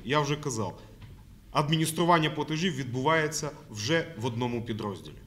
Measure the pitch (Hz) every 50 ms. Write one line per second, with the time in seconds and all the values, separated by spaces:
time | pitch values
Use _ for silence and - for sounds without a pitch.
0 | 87 113 139 151 143 139 147 151 147 143 117 110 104 90 78 - - - - -
1 | - - - - - - - - - - - 143 151 143 165 160 160 156 - 170
2 | 175 170 175 165 156 151 151 151 143 147 156 156 180 196 151 131 135 120 117 131
3 | 131 151 160 160 151 151 156 - 156 143 - - - - 113 104 104 127 165 165
4 | - - - 107 113 127 113 117 127 120 120 117 113 110 110 104 113 104 95 80
5 | 78 76 - - -